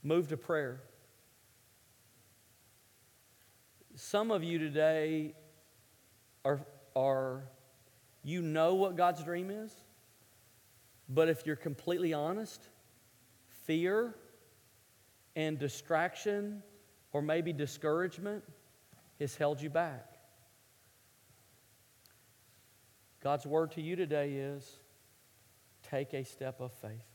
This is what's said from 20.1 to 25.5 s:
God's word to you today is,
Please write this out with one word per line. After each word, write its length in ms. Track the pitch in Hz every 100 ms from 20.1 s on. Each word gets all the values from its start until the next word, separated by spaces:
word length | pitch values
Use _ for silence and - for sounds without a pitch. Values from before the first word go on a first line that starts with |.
| - - - _ _ _ _ _ _ _ _ _ - _ - _ _ _ _ - - _ _ _ - _ _ _ _ _ _
God's 240 | 139 143 143
word 240 | 156 160
to 80 | 160
you 160 | 156 180
today 360 | 165 151 143
is, 380 | 139 139 143 135 - - - _ _ _ _ _